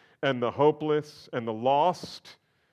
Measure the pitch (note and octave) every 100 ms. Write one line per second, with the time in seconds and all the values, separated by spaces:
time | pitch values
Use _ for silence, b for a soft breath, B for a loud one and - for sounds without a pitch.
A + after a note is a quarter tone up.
0 | b b C#3 B2 A#2 A#2 D3 D3+ D3+ D3+
1 | D3+ - - C3 A2+ A2 B2+ C#3 E3+ F3
2 | - - - - _ _ _